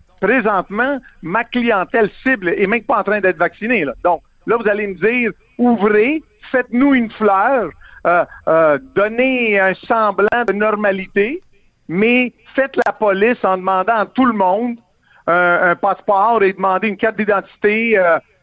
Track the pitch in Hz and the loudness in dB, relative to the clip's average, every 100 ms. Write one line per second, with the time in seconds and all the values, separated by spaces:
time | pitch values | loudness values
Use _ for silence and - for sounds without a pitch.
0 | _ - 190 254 214 196 - 202 262 277 | _ -6 0 0 0 -2 -2 -4 -4 -4
1 | - - 156 214 240 247 240 202 175 233 | -10 -14 -6 -6 -4 -4 0 0 0 0
2 | 214 - 254 254 180 - 190 233 214 226 | -2 -2 -2 -2 -2 -2 -2 -2 -2 -2
3 | 196 208 185 165 170 - 220 240 143 - | -2 0 0 0 -2 -4 -4 -2 -2 -4
4 | 175 165 _ _ - 233 214 208 208 180 | -2 -2 _ _ -4 -2 0 -2 -4 -2
5 | 202 247 226 - _ - 240 226 208 208 | -2 0 -2 -6 _ -2 0 2 2 2
6 | 233 311 - _ - 254 247 240 285 262 | 2 -2 -8 _ -6 -4 -2 0 2 2
7 | 220 - 214 190 226 269 175 - - - | -2 -2 0 2 2 0 -2 -8 -20 -6
8 | 170 175 175 - - 160 160 139 131 - | 0 0 0 -4 0 2 4 2 -2 -2
9 | 208 233 262 254 233 202 190 180 - 233 | 0 0 0 0 0 2 0 -2 -2 0
10 | 214 190 202 233 233 196 214 208 208 196 | 0 0 0 0 -2 -2 -2 0 -2 -2
11 | 185 202 214 349 - _ _ _ - 170 | -4 -2 -2 -4 -14 _ _ _ -6 -2
12 | 220 247 247 - - - 269 - - - | 2 2 0 -6 -10 -4 -4 -2 -4 0
13 | 214 190 220 247 196 185 185 190 190 226 | 0 2 0 0 -2 -2 0 -2 0 -2
14 | 190 - 254 214 185 202 240 233 _ _ | -2 0 0 2 0 0 -4 -8 _ _
15 | _ _ - 175 175 175 180 175 202 190 | _ _ -2 0 2 2 0 0 -2 -2
16 | - 196 214 226 196 190 190 185 214 196 | 0 2 2 2 0 0 -2 0 -2 -2
17 | 226 214 208 196 - _ 208 214 233 208 | -4 -2 -2 -2 -4 _ -2 0 0 2
18 | 175 156 - _ | 2 0 -4 _